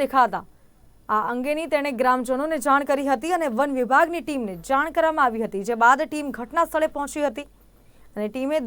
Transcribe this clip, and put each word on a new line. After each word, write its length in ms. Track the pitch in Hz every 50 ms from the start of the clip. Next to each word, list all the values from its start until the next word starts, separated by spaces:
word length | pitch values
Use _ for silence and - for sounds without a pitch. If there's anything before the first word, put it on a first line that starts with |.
| 277
દેખાતા 400 | 262 - 269 247 214 180 175 - - - _ _ - _ _ _ - - _ _ -
આ 220 | 214 214 214 226
અંગેની 380 | 240 247 254 285 302 302 330 -
તેણે 280 | 320 294 277 285 262 220
ગ્રામજનોને 580 | 254 254 247 254 247 240 262 254 285 311 320 294 214
જાણ 180 | 285 269 277 285 277
કરી 180 | 285 277 285 277
હતી 240 | 269 220 254 330 359
અને 120 | 339 330 285 220
વન 160 | 220 285 285 277 254
વિભાગની 420 | 247 214 262 277 339 320 339 339
ટીમને 320 | 226 - 294 269 233 196 185 170 165 -
જાણ 240 | 269 269 294 330 330
કરવામાં 300 | 339 330 320 311 311 277
આવી 160 | 247 220 226 226
હતી, 180 | 208 - 196 196 214
જે 80 | 240
બાદ 280 | 220 233 240 262 269 311
ટીમ 240 | - 311 302 294 277 -
ઘટના 300 | - 247 - - 339 339
સ્થળે 220 | 330 - 311 311 311 -
પહોંચી 300 | 285 285 277 - 311 294
હતી 240 | 277 - 294 285 - _ _ _ _ _ _ _ - - - - - -
અને 120 | 208 208 214
ટીમે 320 | 208 254 262 277 302 311 247